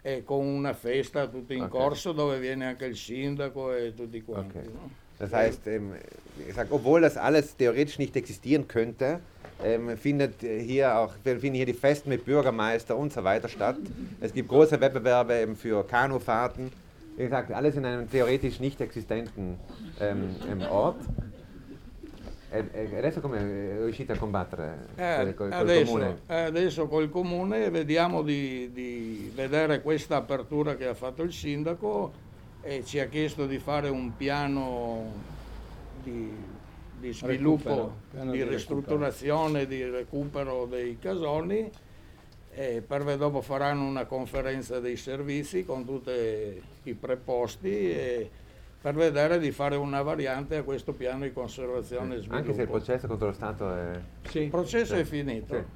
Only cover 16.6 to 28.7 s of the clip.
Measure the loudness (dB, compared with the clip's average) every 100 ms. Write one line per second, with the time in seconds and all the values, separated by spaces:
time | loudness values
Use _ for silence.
16.6 | -8 -10 -20 -20 -16 -4 0 0 -2 2
17.6 | 2 2 -2 -2 0 4 4 4 2 -2
18.6 | -4 -2 -6 -4 -2 -2 -2 -6 -6 -6
19.6 | -10 -12 -14 -4 -2 0 -2 -4 -4 -4
20.6 | 2 4 2 0 -6 -6 -6 -12 -16 -18
21.6 | -16 -16 -16 -16 -16 -14 -14 -14 -6 -4
22.6 | -4 -6 -4 0 0 0 -2 -2 -2 -2
23.6 | -4 -2 -2 -2 -4 -2 0 -2 -2 -4
24.6 | -6 -8 -12 -4 0 2 0 0 -2 2
25.6 | 6 6 6 2 0 -4 -2 -2 0 2
26.6 | 0 0 0 2 2 0 -2 0 0 2
27.6 | 2 0 2 4 4 2 0 0 -2 -4
28.6 | -8